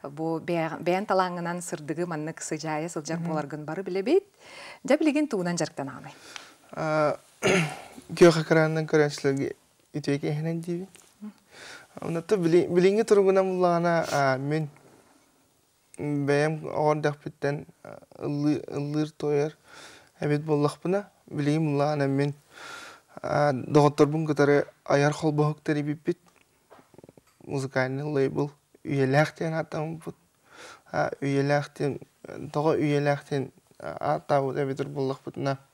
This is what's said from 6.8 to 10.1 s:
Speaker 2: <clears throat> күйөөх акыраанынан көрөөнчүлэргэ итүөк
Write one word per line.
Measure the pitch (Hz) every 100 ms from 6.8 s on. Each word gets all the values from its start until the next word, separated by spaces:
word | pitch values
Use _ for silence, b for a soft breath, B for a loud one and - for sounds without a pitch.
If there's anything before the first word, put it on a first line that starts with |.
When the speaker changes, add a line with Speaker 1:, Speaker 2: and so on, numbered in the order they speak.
| 160 156 151 - _ _
Speaker 2:
<clears throat> | 190 190 151 - - - - 165
күйөөх | 175 160 156
акыраанынан | 160 156 160 156
көрөөнчүлэргэ | 156 147 147 143 139 - - _ _ _
итүөк | 147 143